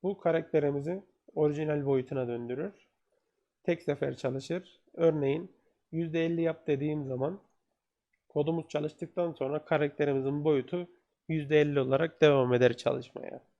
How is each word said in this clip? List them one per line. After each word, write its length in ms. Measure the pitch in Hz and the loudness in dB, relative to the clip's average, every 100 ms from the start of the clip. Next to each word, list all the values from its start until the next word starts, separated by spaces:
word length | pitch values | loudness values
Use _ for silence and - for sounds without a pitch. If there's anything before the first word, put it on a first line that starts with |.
Bu 140 | 185 202 | -6 -2
karakterimizi 840 | 175 165 160 156 147 143 143 185 - _ _ - | 0 0 0 0 0 -2 -4 -8 -10 _ _ 0
orijinal 500 | 151 147 156 147 139 | 0 0 -2 -2 0
boyutuna 420 | 135 127 139 123 | 0 0 -4 -4
döndürür. 460 | 120 120 127 180 196 _ _ _ _ _ _ _ _ | -6 -6 -6 -8 -10 _ _ _ _ _ _ _ _
Tek 200 | - 170 | -4 -4
sefer 340 | - 143 139 123 | -2 -4 -4 -4
çalışır. 640 | 135 131 135 170 185 _ _ | -4 -4 -6 -8 -8 _ _
Örneğin 580 | - 165 156 139 147 180 _ _ _ _ | 2 2 4 0 -2 -6 _ _ _ _
yüzde 340 | 160 165 160 165 | -6 -4 -2 -2
elli 160 | 170 | 0
yap 260 | 165 160 - | -2 -2 -2
dediğim 380 | 143 147 151 135 | -2 0 -4 -4
zaman 360 | 127 139 196 _ _ _ _ _ _ _ _ _ | -4 -4 -6 _ _ _ _ _ _ _ _ _
kodumuz 420 | 147 147 165 156 | -2 0 -2 -4
çalıştıktan 640 | 147 151 - 165 - 170 | -4 -4 -8 -10 -4 -4
sonra 340 | 156 135 147 - | -2 -4 -4 0
karakterimizin 760 | 156 147 - 143 135 135 143 | 0 0 0 0 0 0 0
boyutu 440 | 151 143 127 180 175 _ _ _ _ | 2 2 0 -6 -8 _ _ _ _
yüzde 340 | 160 143 151 | -4 2 4
elli 180 | 147 139 | 4 2
olarak 420 | 131 131 165 - | 2 2 0 4
devam 320 | 151 139 127 | 6 6 4
eder 240 | 123 123 117 | 6 4 4
çalışmaya. 720 | - 131 123 - - 123 _ _ | -2 -2 -6 -12 -12 -14 _ _